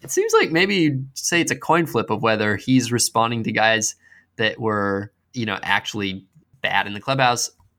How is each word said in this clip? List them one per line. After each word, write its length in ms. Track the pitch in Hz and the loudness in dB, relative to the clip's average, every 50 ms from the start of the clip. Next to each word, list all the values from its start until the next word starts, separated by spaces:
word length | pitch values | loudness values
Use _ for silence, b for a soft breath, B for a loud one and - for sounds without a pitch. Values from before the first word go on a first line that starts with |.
it 80 | - - | -12 -6
seems 220 | - 359 415 453 | -2 -2 0 4
like 180 | 440 440 - - | 4 2 4 2
maybe 260 | 160 170 190 202 202 | 2 2 2 2 2
you'd 300 | 180 160 151 135 131 135 - | 2 2 2 2 -2 -4 -8
say 300 | - - - - 175 170 | -10 -8 -4 -2 0 0
it's 80 | 156 - | 0 0
a 60 | 131 | -2
coin 280 | - - - 156 175 165 | -2 0 2 2 2 2
flip 240 | - - 117 101 - | 0 0 -2 -2 -2
of 140 | 110 - | -2 0
whether 340 | 113 113 110 107 107 107 104 | 2 2 2 2 2 0 0
he's 340 | 104 - 135 131 127 117 113 | -2 0 2 2 4 4 2
responding 520 | 123 117 - - - 113 113 113 120 113 107 | 0 0 0 0 2 2 2 2 0 -2 -4
to 80 | 104 | -2
guys 440 | 110 110 110 110 113 110 104 - - b b b b b b b b | 0 2 4 4 4 2 0 -4 -6 b b b b b b b b
that 220 | - 110 107 - - | -4 -2 -2 -2 -2
were, 540 | 117 110 104 104 101 101 98 98 104 104 _ _ _ _ - | -4 -2 -2 0 -2 -2 -2 -4 -6 -8 _ _ _ _ -10
you 100 | 123 113 | -6 -6
know, 140 | 107 98 - | -4 -6 -4
actually 640 | - - 101 104 - - - 107 101 95 95 95 - _ _ _ _ _ _ _ | -2 -2 -2 -2 -2 -6 -6 -6 -4 -4 -6 -8 -12 _ _ _ _ _ _ _
bad 240 | - - 104 98 - | -4 -2 0 0 0
in 80 | 101 101 | -2 -6
the 60 | - | -8
clubhouse 500 | - 135 135 135 131 123 120 117 - - _ _ _ _ _ | -4 -2 0 2 2 2 2 0 -4 -6 _ _ _ _ _